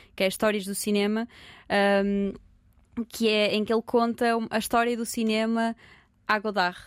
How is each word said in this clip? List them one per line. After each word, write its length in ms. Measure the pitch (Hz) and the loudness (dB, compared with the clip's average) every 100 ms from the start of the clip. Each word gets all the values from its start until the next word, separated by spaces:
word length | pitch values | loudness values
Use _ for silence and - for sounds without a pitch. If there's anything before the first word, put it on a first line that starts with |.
| - - | -20 -2
que 80 | |
é 40 | 190 | -2
Histórias 360 | - 214 208 | 0 0 0
do 100 | 190 | -4
Cinema, 540 | 196 208 208 208 214 233 - - - - | -4 0 2 2 0 -4 -12 -20 -20 -2
ahm, 640 | 202 202 196 202 202 196 - - _ _ _ _ - 226 | 2 4 2 2 0 -2 -6 -16 _ _ _ _ -10 -10
que 200 | - 226 | -2 2
é 260 | 214 208 | 4 2
em 100 | 214 | 2
que 80 | 208 | 0
ele 100 | 226 | -2
conta 540 | - 240 233 233 240 233 | 0 0 0 0 0 0
um, 100 | 226 | -2
a 80 | 226 | -4
história 380 | - 233 233 233 | 0 0 2 -2
do 100 | 233 | -4
cinema 680 | 240 220 220 220 226 226 226 - - _ _ - | -2 0 0 0 0 -2 -4 -14 -20 _ _ -2
à 100 | 214 | -2
Godard, 400 | 214 202 180 - | 0 0 0 -2